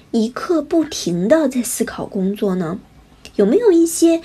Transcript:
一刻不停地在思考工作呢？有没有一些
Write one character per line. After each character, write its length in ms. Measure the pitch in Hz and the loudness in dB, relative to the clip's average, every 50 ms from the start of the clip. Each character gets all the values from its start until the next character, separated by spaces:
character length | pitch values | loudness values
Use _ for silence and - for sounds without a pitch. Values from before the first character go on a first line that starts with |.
| - _ | -12 _
一 160 | - 226 214 240 | -2 0 0 -2
刻 340 | - - - - 349 311 | -4 -6 -4 -2 -2 -2
不 220 | 294 - 349 330 294 | -2 0 0 0 0
停 440 | 294 - - - 170 175 170 185 226 | -2 -4 -8 -6 -4 -2 0 2 2
地 200 | 302 320 302 254 | 2 2 2 0
在 160 | 254 247 220 | -2 -2 -4
思 200 | - - - 247 | -4 -4 -4 -6
考 220 | - - - 139 | -6 -6 -10 -10
工 300 | - - 202 185 190 208 | -8 -6 -4 -2 -2 -2
作 180 | 208 220 196 185 | -2 -2 -2 -2
呢？ 240 | 185 170 156 185 - - _ _ _ - _ _ _ - - - | -2 -4 -4 -6 -10 -12 _ _ _ -20 _ _ _ -20 -8 -2
有 120 | - 202 202 | 0 2 4
没 100 | 277 440 | 4 4
有 140 | 494 427 | 4 4
一 120 | 339 339 330 | 4 4 4
些 380 | 330 - - 330 330 330 330 | 2 2 2 2 2 2 2